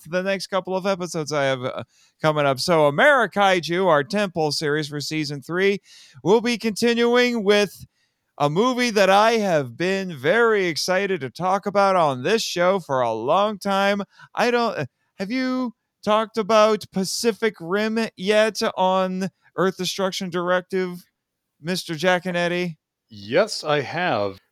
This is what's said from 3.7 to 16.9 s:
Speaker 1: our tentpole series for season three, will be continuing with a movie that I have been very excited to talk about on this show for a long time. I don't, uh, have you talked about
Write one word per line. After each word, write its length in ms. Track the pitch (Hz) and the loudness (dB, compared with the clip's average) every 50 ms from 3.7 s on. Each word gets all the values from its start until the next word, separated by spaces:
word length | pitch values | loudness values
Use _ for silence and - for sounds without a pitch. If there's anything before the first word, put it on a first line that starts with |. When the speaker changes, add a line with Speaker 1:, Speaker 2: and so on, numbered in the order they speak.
| 170 180 196 185 | -2 0 2 4
Speaker 1:
our 160 | 160 143 143 | 4 2 2
tentpole 500 | 120 185 208 208 190 165 170 156 151 143 | 0 -2 -2 -2 -2 -2 -2 -2 -2 -2
series 340 | - 160 147 147 156 156 143 | -2 -2 -2 -2 -2 -4 -6
for 120 | 147 147 | -8 -10
season 400 | 135 - 156 156 156 139 147 143 | -8 -6 -6 -6 -6 -6 -8 -10
three, 380 | 131 - 160 180 190 196 202 190 - _ - - - - _ 135 - | -10 -8 -4 0 0 0 0 -2 -6 _ -20 -20 -20 -20 _ -6 0
will 180 | 156 202 240 | 2 2 4
be 160 | 208 240 240 208 | 4 0 -2 -2
continuing 840 | - 226 208 - 233 240 233 233 240 240 240 247 247 247 240 233 202 | -2 -4 -2 0 0 0 2 2 2 4 4 4 2 2 0 0 2
with 420 | 190 208 208 208 - - - - - _ _ _ _ _ _ _ _ _ - | 2 4 4 2 0 -2 -10 -20 -20 _ _ _ _ _ _ _ _ _ -2
a 120 | 139 147 | -2 0
movie 400 | 151 180 226 254 254 240 247 240 | 2 2 2 2 2 0 -2 0
that 180 | 208 214 196 185 | 2 2 4 6
I 240 | 190 202 214 226 233 | 6 6 6 4 4
have 440 | 226 208 196 170 151 139 123 117 117 | 2 0 0 0 0 0 -2 -6 -4
been 380 | 165 185 196 190 196 185 170 | -4 -2 -2 -2 -4 -6 -8
very 500 | 135 120 147 190 226 240 226 220 202 190 | -4 0 0 2 4 4 2 2 2 0
excited 560 | 175 156 135 - - 185 185 202 196 190 170 | -2 -2 -4 -2 -2 0 0 0 -2 -2 -4
to 80 | 135 127 | -6 -8
talk 360 | - - 165 185 185 196 - | -8 -4 -2 -2 0 0 -2
about 300 | 208 196 202 196 196 190 | -2 0 2 2 4 4
on 280 | 185 165 147 135 123 123 | 4 2 2 0 -2 -2
this 180 | 160 214 233 - | -2 0 0 -2
show 360 | - - 175 170 180 196 196 | -4 -2 0 2 2 2 0
for 220 | 160 - 139 131 | -2 -2 0 0
a 100 | 123 117 113 | 0 0 0
long 440 | 113 110 131 156 185 202 214 214 190 | -2 0 0 2 2 2 0 -2 -4
time. 420 | - 196 196 190 196 196 202 202 202 - _ - - - - | -4 -2 0 2 2 2 0 -2 -4 -8 _ -20 -20 -12 -4
I 160 | - 202 240 | -2 0 2
don't, 260 | 240 240 233 226 185 - | 2 2 0 -2 -2 -4
uh, 80 | 147 - - _ _ _ _ - | -6 -8 -10 _ _ _ _ -10
have 140 | 196 190 | -8 -6
you 420 | 240 262 254 254 254 254 254 240 - _ _ _ _ _ - | -4 -4 -2 -2 -2 -4 -4 -6 -8 _ _ _ _ _ -2
talked 340 | 208 214 214 220 214 - 226 | 0 0 0 0 -2 -4 -4
about 480 | 214 180 226 214 214 220 214 214 - - | -2 2 4 6 6 6 4 0 -2 -6